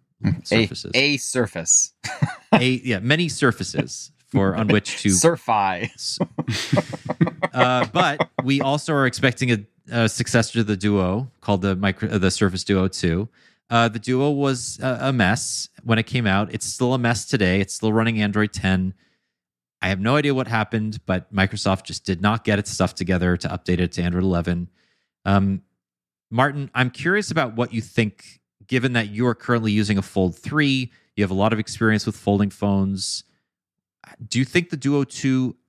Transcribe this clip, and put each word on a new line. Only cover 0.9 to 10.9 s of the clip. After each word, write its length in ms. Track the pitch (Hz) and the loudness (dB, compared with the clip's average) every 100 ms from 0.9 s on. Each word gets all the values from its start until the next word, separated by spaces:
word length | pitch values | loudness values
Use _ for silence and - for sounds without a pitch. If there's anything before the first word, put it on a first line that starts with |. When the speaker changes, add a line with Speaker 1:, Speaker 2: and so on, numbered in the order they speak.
Speaker 1:
a 220 | 127 143 139 | -2 0 -2
Surface. 720 | - 127 110 - - - - _ - - | -4 -4 -4 -4 0 2 0 _ -12 -6
<laughs> 300 | - - - | -6 -6 0
Speaker 2:
A, 260 | 120 127 127 | 2 2 0
yeah, 160 | 131 98 | -2 -2
many 300 | 117 160 170 | 0 0 0
surfaces 840 | - 131 - - 139 127 - - _ _ | 0 0 0 -4 -4 -6 -8 -16 _ _
for, 300 | 127 95 92 | 0 0 0
on 120 | 104 | 2
which 340 | 104 - - | 2 0 -2
to 80 | 101 | 0
Speaker 1:
Surfi. 800 | 92 170 170 - 107 98 90 107 | 4 4 2 0 0 2 -2 -6
Speaker 2:
s-, 240 | - - - - - - 107 - - - - - - 165 - 175 | -8 -8 -6 -6 -6 -6 -4 -2 -2 -2 -8 -8 0 0 0 -4
<laughs> 0 | |
uh, 340 | 127 127 127 110 | 2 2 2 0
but 360 | 170 175 147 160 - | 2 2 0 -4 -4
we 180 | 131 139 | 0 2
also 340 | 135 143 - | 2 -2 0
are 120 | 143 131 | 0 0
expecting 460 | - 131 - 127 | 2 0 2 2
a, 140 | 110 101 _ - 117 | 0 -2 _ -6 0
a 40 | 113 | 0
successor 460 | - - 120 - | 0 0 0 2
to 100 | 117 | 0
the 120 | 107 98 | 0 0
Duo 540 | 104 | 2